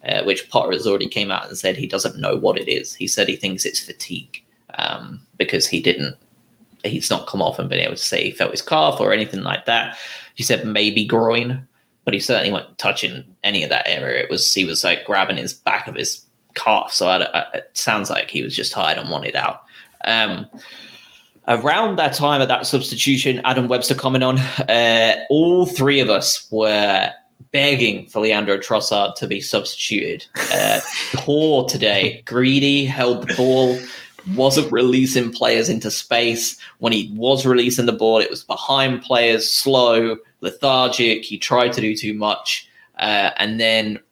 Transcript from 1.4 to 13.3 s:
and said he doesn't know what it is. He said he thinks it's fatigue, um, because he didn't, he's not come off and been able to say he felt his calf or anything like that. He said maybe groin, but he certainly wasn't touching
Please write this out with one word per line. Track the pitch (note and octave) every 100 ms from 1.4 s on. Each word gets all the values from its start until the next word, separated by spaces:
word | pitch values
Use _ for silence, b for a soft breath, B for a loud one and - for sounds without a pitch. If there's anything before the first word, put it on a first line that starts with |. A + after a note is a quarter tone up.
| -
and | -
said | F#2+ -
he | -
doesn't | G2 - -
know | - -
what | - -
it | -
is. | - -
He | - F#2+
said | - G2
he | -
thinks | G2 F#2+
it's | - -
fatigue, | - - - F2+ - - _ _ _
um, | - G1+ - - - _ _
because | - - -
he | F2
didn't, | E2 E2 C#2+ - _ _ _ _ _ _
he's | G2+ A2+ -
not | G2+ -
come | G2
off | D#2+ -
and | -
been | F2+
able | E2+
to | -
say | - -
he | -
felt | - -
his | -
calf | - D#3 D3+ -
or | G#2
anything | G#2+ G#2+ F#2+
like | F#2 F#2 -
that. | A#2 - B B B B
He | -
said | - A#2 A2
maybe | G#2 G#2+ G#2+
groin, | G#2+ A#2 A2+ A#2 A#2+ C3 - _ _ _
but | -
he | G2
certainly | - A#2 F#2+
wasn't | G2 - _
touching | G2 G2 - - C3